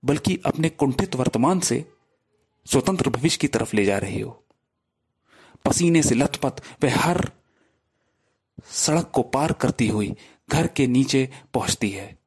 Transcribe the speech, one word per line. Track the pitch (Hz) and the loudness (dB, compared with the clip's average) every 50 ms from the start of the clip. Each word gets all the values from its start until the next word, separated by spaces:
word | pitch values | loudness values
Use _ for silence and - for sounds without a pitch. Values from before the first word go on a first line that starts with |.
| - | 0
बल्कि | 127 143 147 - - 185 - - | -2 -2 0 0 -2 -2 0 -2
अपने | 156 - - 160 165 | -4 -2 0 -2 -2
कुंठित | - _ 147 139 127 - 202 185 - | 0 _ 0 0 0 -2 -4 -4 -2
वर्तमान | 127 127 120 - - 120 151 190 185 | -2 -2 0 0 2 2 2 2 2
से | 175 - 117 131 156 - _ _ _ _ _ _ _ _ _ _ _ _ _ _ _ | 0 -2 -2 -2 -4 -8 _ _ _ _ _ _ _ _ _ _ _ _ _ _ _
स्वतंत्र | - - 139 - - 190 175 156 143 | 0 0 0 2 2 0 0 0 0
भविष्य | 117 120 127 170 170 - | 0 0 0 0 0 2
की | - 147 | -2 0
तरफ | - 113 117 - - | 0 0 -2 0 0
ले | 107 101 | 2 2
जा | 98 98 98 | 2 2 0
रही | - 98 - - | -2 -4 -6 -6
हो। | - - - - _ _ _ _ _ _ _ _ _ _ _ _ _ _ _ _ _ _ _ - - - _ - _ | -8 -8 -12 -18 _ _ _ _ _ _ _ _ _ _ _ _ _ _ _ _ _ _ _ -20 -20 -20 _ -6 _
पसीने | - - - 175 170 165 170 147 | -2 0 2 2 4 4 4 4
से | - 131 | 4 2
लथपथ | 113 139 143 - - - 135 - - - - - - - | 2 2 0 0 -2 -4 -4 -4 -6 -16 -20 -6 -2 0
वह | 135 123 - | 0 2 2
हर | - 165 175 - - - - _ _ _ _ _ _ _ _ _ _ _ _ _ _ _ _ _ _ _ _ _ _ _ _ - - - | 0 0 0 0 -2 -6 -8 _ _ _ _ _ _ _ _ _ _ _ _ _ _ _ _ _ _ _ _ _ _ _ _ -20 -20 -12
सड़क | - - - - 151 170 165 - - | -8 -4 -2 0 0 0 0 0 -2
को | 135 120 | -2 -2
पार | - - 135 147 160 - | 0 0 -2 0 0 -2
करती | - - 123 - - 117 107 | -2 -2 -2 0 0 0 0
हुई | 107 107 104 - - - - - - _ _ _ - | 0 -2 -2 -4 -6 -10 -14 -20 -20 _ _ _ 0
घर | 147 165 | 0 0
के | 170 - - 139 | 0 0 0 0
नीचे | 127 123 127 135 131 - 135 131 131 - - - _ _ | 2 4 2 2 2 2 0 0 0 -6 -18 -20 _ _
पहुंचती | 123 107 - - - - 104 | -4 -2 -2 -4 -2 -2 -4
है | 98 95 95 104 - _ _ | -4 -6 -12 -14 -18 _ _